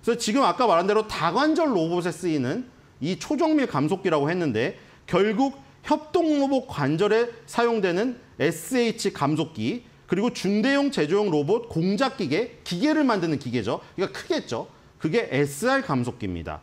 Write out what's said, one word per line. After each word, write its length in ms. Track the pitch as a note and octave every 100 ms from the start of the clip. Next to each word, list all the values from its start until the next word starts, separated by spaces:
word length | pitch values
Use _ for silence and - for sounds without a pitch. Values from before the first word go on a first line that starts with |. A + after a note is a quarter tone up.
그래서 160 | - A#3+
지금 240 | A3 A#3
아까 240 | B3+ - A#3+
말한 200 | E3+ F#3+
대로 200 | G#3 G#3+
다관절 680 | - D#3+ F#3+ D4+ D#4+ D#4+
로봇에 360 | G3+ D#3+ F3 F3
쓰이는 560 | - F3+ D3+ B2 F#3+ B3 - - -
이 180 | D3 F#3
초정밀 480 | - D4+ D#4+ D#4 B3
감속기라고 640 | C#3+ D3+ F#3 F#3+ D#3 C#3+
했는데 480 | F3+ D#3+ G#2+ C#3 - - - -
결국 520 | F3+ G#3 G#3 C4+ - - -
협동 560 | - D4+ - F4+ E4 D4
로봇 280 | C#4 C4+ C4
관절에 600 | - C#3 D#3+ G#3 A3 A#3+ - -
사용되는 720 | - A#3+ A3+ F#3+ F3 B3+ A#3+ - -
에스에이치 760 | C#3+ D#3+ - B3+ A#3 A3+ G3
감속기, 720 | - C#3+ D#3 D3 - A2 A#3 - - -
그리고 260 | F#3 A#3
중대형 580 | A#3+ F#3 G#3 B3 C#4 C#4+
제조용 400 | - D3 G3+ G#3
로봇 380 | D3+ C#3+ A3+ A#3
공작 480 | D#3+ F3+ G3+ - -
기계, 420 | D#3+ D#3 B3 -
기계를 400 | - F3 C#4+ D#4
만드는 340 | C4+ G#3 E3+ D3
기계죠. 420 | B2+ A#2+ G2+ D3+ -
그러니까 240 | - G3 -
크겠죠. 500 | - D#4+ - A#2 E3+ - - -
그게 300 | E3 A3+ G#3
에스알 520 | C3 C#3+ C#3 A#3 C4+
감속기입니다. 800 | B3+ C3 B2 B2 G2+ F2 D#2+ D2+